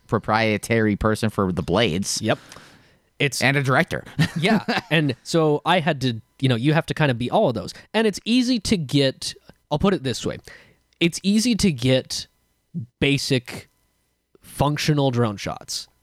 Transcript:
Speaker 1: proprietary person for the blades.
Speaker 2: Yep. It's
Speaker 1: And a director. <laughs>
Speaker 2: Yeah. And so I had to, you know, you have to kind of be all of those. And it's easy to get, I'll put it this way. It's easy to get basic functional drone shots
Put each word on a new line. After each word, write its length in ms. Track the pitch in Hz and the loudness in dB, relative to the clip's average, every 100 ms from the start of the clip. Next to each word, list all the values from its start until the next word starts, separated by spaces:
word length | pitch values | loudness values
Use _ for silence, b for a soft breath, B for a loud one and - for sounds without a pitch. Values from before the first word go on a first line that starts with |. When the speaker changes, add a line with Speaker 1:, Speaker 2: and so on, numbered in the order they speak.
| _ | _
Speaker 1:
proprietary 880 | 110 - 110 110 104 - 113 107 101 | -4 0 2 2 0 0 2 2 2
person 320 | 110 107 110 | 0 0 0
for 220 | - 95 | 0 0
the 100 | 90 | 0
blades. 560 | 82 92 113 90 - - | 0 2 2 0 -4 -4
Speaker 2:
Yep. 160 | 107 - - B B B B B B - | -2 -4 -6 B B B B B B -4
It's 240 | 139 - | -4 0
Speaker 1:
And 140 | 123 139 | 0 0
a 40 | |
director. 420 | 135 131 - 67 - - | 2 0 0 -4 -6 -2
<laughs> 160 | 165 165 | -2 0
Speaker 2:
Yeah. 240 | 180 220 - 190 - | 0 0 0 -4 0
And 240 | 160 147 - | 0 0 -2
so 380 | - 165 156 147 - | -2 0 2 2 2
I 140 | 180 | 0
had 200 | 151 139 | 0 -2
to, 200 | 127 113 - - | -2 -4 -10 -4
you 80 | 131 | 0
know, 80 | 117 | 2
you 160 | 139 | 2
have 140 | 156 - | 0 -2
to 80 | |
kind 160 | - 147 | -2 0
of 80 | 113 | 0
be 120 | 120 | -2
all 180 | 196 185 | 0 0
of 40 | |
those. 180 | 110 - B B | 0 -6 B B
And 140 | 214 220 | 0 0
it's 120 | - | -2
easy 340 | - 247 240 247 | 0 0 2 -2
to 160 | - 190 | 0 -2
get, 560 | 131 143 135 - - - - _ _ | 0 2 2 -2 -10 -12 -20 _ _
I'll 80 | 147 | 0
put 140 | 196 | 2
it 80 | 170 | 0
this 220 | 131 110 | -2 -4
way. 140 | 82 64 - B B B _ _ | -6 -8 -12 B B B _ _
It's 220 | 170 - | -2 0
easy 320 | 190 214 233 214 | 0 2 2 2
to 140 | 202 | 2
get 560 | 127 127 131 - - - _ _ _ _ 170 117 _ | 2 0 0 -2 -10 -12 _ _ _ _ -12 -12 _
basic 720 | 139 139 - 131 - - - _ _ _ _ _ _ _ | 0 0 0 -2 -2 -12 -18 _ _ _ _ _ _ _
functional 680 | - - 139 147 - 147 135 | -18 -2 0 0 0 2 2
drone 260 | 120 110 101 | 2 0 -2
shots 520 | - - - - - _ | -8 -10 -10 -10 -12 _